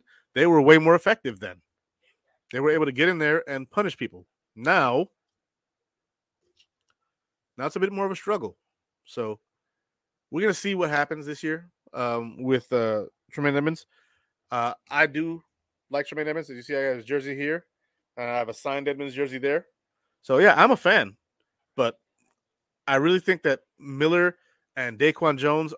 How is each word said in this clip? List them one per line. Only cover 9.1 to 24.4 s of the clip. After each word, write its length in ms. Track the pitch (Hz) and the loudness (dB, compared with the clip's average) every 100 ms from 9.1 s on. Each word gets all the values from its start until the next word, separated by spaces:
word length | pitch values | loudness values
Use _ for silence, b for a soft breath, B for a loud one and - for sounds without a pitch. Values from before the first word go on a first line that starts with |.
| - 110 107 _ _ _ _ _ _ _ _ _ | -10 -10 -10 _ _ _ _ _ _ _ _ _
we're 120 | 156 | -4
gonna 120 | 214 | -2
see 200 | 185 202 | -2 -4
what 160 | 190 160 | -4 -2
happens 360 | 147 143 156 147 | -2 -2 -6 -10
this 160 | 147 | -10
year, 280 | 156 160 175 _ _ | -8 -8 -12 _ _
um, 500 | - 123 117 117 - | -8 -4 -4 -8 -8
with, 300 | 127 131 - | -2 -2 0
uh, 340 | 123 113 107 98 _ _ | -2 0 -2 -6 _ _
Tremaine 260 | - 147 143 | -4 -2 0
Edmonds. 300 | 147 165 - _ _ _ _ _ - | -2 -4 -14 _ _ _ _ _ -10
Uh, 240 | 120 120 - - | -4 -4 -6 -6
I 160 | 143 156 | 0 0
do 360 | 143 165 165 _ _ _ _ - | 0 -6 -8 _ _ _ _ -8
like 180 | 143 139 | -8 -6
Tremaine 220 | 151 151 | -8 -6
Edmonds. 220 | 156 143 | -8 -10
As 60 | 123 | -16
you 60 | |
see, 140 | 120 139 | -8 -4
I 120 | 139 | -4
got 80 | 127 | -4
his 80 | 110 | -4
jersey 280 | 143 135 | -6 -6
here. 320 | 139 147 165 _ _ _ _ _ - | -8 -6 -6 _ _ _ _ _ -12
And 100 | 120 | -6
I 80 | 120 | -4
have 140 | 113 | -6
a 40 | |
signed 340 | 113 147 139 139 | -8 -8 -6 -6
Edmonds 260 | 139 143 | -6 -8
jersey 240 | 127 139 131 | -6 -6 -4
there. 280 | 139 156 - _ _ _ _ _ | -4 -4 -6 _ _ _ _ _
So, 180 | - 131 | 0 4
yeah, 160 | 196 151 | 6 6
I'm 80 | 208 | 4
a 60 | 254 | 4
fan. 400 | 175 202 104 98 _ _ _ _ _ | 2 0 0 -10 _ _ _ _ _
But 240 | - 117 - _ _ _ _ _ _ _ _ - | -2 -2 -2 _ _ _ _ _ _ _ _ -2
I 100 | 135 | 2
really 240 | 156 185 | 2 0
think 220 | 196 175 | 0 -2
that 180 | 156 135 _ _ | 0 -2 _ _
Miller 580 | 143 135 156 175 175 175 | -12 -2 2 2 0 -2